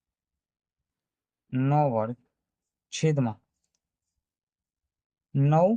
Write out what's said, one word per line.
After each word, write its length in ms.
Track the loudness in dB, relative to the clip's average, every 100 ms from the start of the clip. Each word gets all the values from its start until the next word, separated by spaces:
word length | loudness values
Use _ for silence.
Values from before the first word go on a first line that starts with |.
| _ _ _ _ _ _ _ _ _ _ _ _ _ _ _
નો 280 | -4 0 0 0
વર્ગ 260 | -2 -4 -8 _ _ _ _ _ _ _
છેદમાં 460 | -4 -2 0 -2 -6 _ _ _ _ _ _ _ _ _ _ _ _ _ _ _ _ _ _ _
નવ 340 | 0 2 4 2